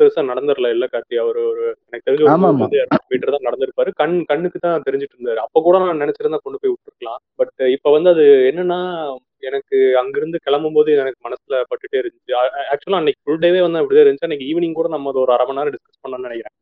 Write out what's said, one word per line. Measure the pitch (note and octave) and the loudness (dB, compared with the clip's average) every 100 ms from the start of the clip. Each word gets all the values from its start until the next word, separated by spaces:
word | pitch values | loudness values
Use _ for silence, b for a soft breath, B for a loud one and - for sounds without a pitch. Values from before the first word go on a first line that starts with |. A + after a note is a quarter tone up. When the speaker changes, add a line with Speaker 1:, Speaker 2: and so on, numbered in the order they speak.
Speaker 1:
பெருசா | D3 E3 | 4 4
நடந்துடல, | C3 B2+ C#3+ C3+ B2 | -2 -2 -2 0 0
இல்ல | A#2 B2+ | -2 -2
கார்த்தி? | A#2 - | -6 -4
அவரு | A#2 A#2 A#2 A#2 | -2 -2 -2 -4
ஒரு, | A2+ A#2 A2 _ | -2 -6 -8 _
எனக்கு | A#2+ - | -8 -2
தெரிஞ்ச | D3 | 2
ஒரு | D3+ | 4
Speaker 2:
ஆமா, | D#3+ F#3 | 4 4
ஆமா. | C#3 | 2
Speaker 1:
நூறு | G#2 | 0
to | C#3+ | 0
இருநூறு | - - - | 0 -2 -2
மீட்டர் | B2+ - | -4 -2
தான் | C#3+ B2 | -4 -4
நடந்திருப்பாரு. | B2+ B2+ - C3 | -4 -4 -2 -4
கண், | - D#3 F3 | -2 -2 -2
கண்ணுக்கு | D#3 D3 F3 E3+ | -2 -2 -4 -4
தான் | F3 E3 C3+ | -4 -2 -4
தெரிஞ்சிட்டு | C#3 C#3 B2+ | -6 -8 _
இருந்தாரு. | A#2+ A2+ | -6 -6
அப்ப | A2 D#3+ | -2 0
கூட | E3 F#3 | 4 4
நான் | F#3 D#3 | 2 -2
நினைச்சிருந்தா | D3 C#3+ D3+ D3+ | -4 -4 -4 -4
கொண்டு | C3+ C3+ | -8 -6
போய் | - | -4
விட்டுருக்கலாம். | - - _ A#2+ B2 _ - | -4 -12 _ -14 -14 _ -6
But | B2+ - C3 | -6 -2 -2
இப்ப | C3+ D3 | 0 2
வந்து | D3+ F3+ | 4 4
அது | E3+ C#3+ C#3 B2+ | 6 6 6 4
என்னன்னா, | E3 F3+ F3+ F3+ E3+ D3 C3 _ _ | 0 -4 -4 -6 -8 -10 -10 _ _
எனக்கு | C3 C#3 - C3+ C3 B2+ | -8 -8 -2 2 4 2
அங்கிருந்து | C3 C#3 D#3 E3 | 0 -6 -6 -6
கிளம்பும் | D3 C#3+ D#3 | -2 -2 2
போது | D#3 D3+ | 2 4
எனக்கு | D3 C3+ A#2+ A#2 | 2 0 -8 -12
மனசுல | B2+ - C3 | -14 -6 -4
பட்டுட்டே | A#2+ B2 B2 C3 | -4 -8 -4 -4
இருந்துச்சு. | A#2+ - - | -4 -10 -6
ஆ, | B2 | -2
ஆ, | C3 C#3 C3 | -2 -2 -6
actually | D3 - F#3+ | -6 -2 -2
அன்னைக்கு | D3+ - | -2 -2
ஃபுல் | - E3 | -6 0
டேவே | F3 F3+ | 2 2
வந்து | F3 E3 | 2 0
அப்படிதான் | C#3 C#3+ | 2 6
இருந்துச்சு. | C#3+ C#3 E3 | 6 4 -4
அன்னைக்கு | C#3+ C3 | -6 -4
ஈவினிங் | E3+ E3+ | -4 -2
கூட | D#3+ E3 | -2 -4
நம்ம | D3+ C#3 | -4 -4
அதை | C3+ | -2
ஒரு | B2+ | 2
அரை | B2 C3 | 2 0
மணி | C#3 | -2
நேரம் | D3 | -6
டிஸ்கஸ் | B2+ _ _ | -8 _ _
பண்ணோம்னு | C3 B2+ B2+ | -14 -12 -10
நினைக்கிறேன். | A#2 - _ | -12 -14 _